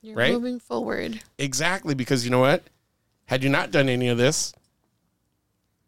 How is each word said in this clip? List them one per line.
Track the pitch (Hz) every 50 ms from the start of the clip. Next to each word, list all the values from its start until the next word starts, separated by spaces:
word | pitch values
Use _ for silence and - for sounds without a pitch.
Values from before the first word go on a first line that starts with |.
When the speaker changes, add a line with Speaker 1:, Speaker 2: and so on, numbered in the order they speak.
Speaker 1:
You're | - 220 214
Speaker 2:
right? | 214 120 139 240
Speaker 1:
moving | 240 240 247 247 240
forward. | - - 240 233 - - - - - - 226 220 - - _ -
Speaker 2:
Exactly, | 139 139 127 127 156 175 185 196 - 170 143
because | 131 123 - 139 127 117
you | 123
know | 127 127
what? | 127 135 160 175 - - _ _ _ _ _ _ _ _ _ _ _
Had | - 127 135 131
you | 139
not | 139 165 185 -
done | 196 151 139 135
any | 123 123 127 123
of | 120 117
this, | 123 135 165 - - - - _ _ _ _ _ _ _ _ _ _ _ _ _ _ _ _ _ _ _ _ _ _ _ _ _ _